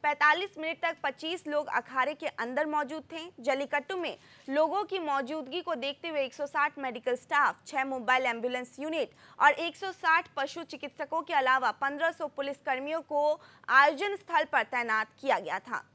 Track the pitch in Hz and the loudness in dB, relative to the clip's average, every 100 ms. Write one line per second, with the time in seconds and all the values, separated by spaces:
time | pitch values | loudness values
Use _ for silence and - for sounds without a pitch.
0 | 294 294 302 320 392 330 320 330 330 330 | 0 4 4 4 0 -6 -6 -2 -4 -2
1 | 285 262 320 349 302 294 294 - 240 262 | -4 -4 -6 -6 -2 -2 0 -4 -2 -2
2 | 254 294 294 - 240 254 311 302 277 311 | 0 -2 -8 -6 -4 -2 0 0 -2 -8
3 | - 330 339 330 240 269 285 285 269 381 | -10 -12 -12 -4 -2 0 0 -2 -2 -6
4 | 320 - - - - 277 320 370 415 381 | -6 -8 -18 -18 -2 2 4 2 -2 -4
5 | 311 277 247 311 262 330 349 311 277 277 | 0 -2 -2 -6 -6 -6 -4 -4 -4 -6
6 | 339 302 269 - 285 311 294 285 262 233 | -4 -2 -4 -4 -4 0 0 -2 -8 -4
7 | 247 247 - 294 262 - - 285 269 262 | -2 -2 0 2 2 0 -6 -4 -2 -2
8 | 220 254 254 233 240 247 247 - 294 320 | 2 2 2 -2 -2 -4 -8 -8 -4 -2
9 | 247 - - - 285 285 339 - 381 349 | -4 -8 -20 4 6 6 -2 -4 -8 -2
10 | 339 320 - - 269 339 330 277 285 - | 2 2 2 -4 -4 -4 -10 -10 -12 -8
11 | 285 320 339 302 262 262 247 202 277 285 | -4 -4 0 2 4 2 2 0 -4 0
12 | 330 339 302 - 277 277 - 262 285 320 | -2 -2 -8 -4 -6 -4 -4 -4 -2 -4
13 | - 294 294 302 - - - 262 294 277 | -2 0 2 0 -6 -18 4 6 6 4
14 | 403 392 - 330 311 269 214 247 233 220 | -2 -4 0 0 2 0 0 -4 0 0
15 | 220 _ 269 202 156 185 247 214 - | -2 _ 0 0 0 -6 -4 -8 -8